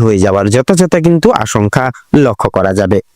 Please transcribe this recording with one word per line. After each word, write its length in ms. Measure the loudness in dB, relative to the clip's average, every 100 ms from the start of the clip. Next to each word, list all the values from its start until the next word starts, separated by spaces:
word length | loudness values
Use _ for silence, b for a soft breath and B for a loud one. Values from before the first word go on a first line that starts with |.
হয়ে 160 | 2 2
যাওয়ার 220 | 2 0 0 0
যথাযথ 380 | 0 0 0 0 2
কিন্তু 200 | 2 0 0
আশঙ্কা 400 | -2 -2 0 0 -4 B B 0 0
লক্ষ্য 240 | -2 -4 -2
করা 140 | -2 0
যাবে। 200 | 0 -2 -4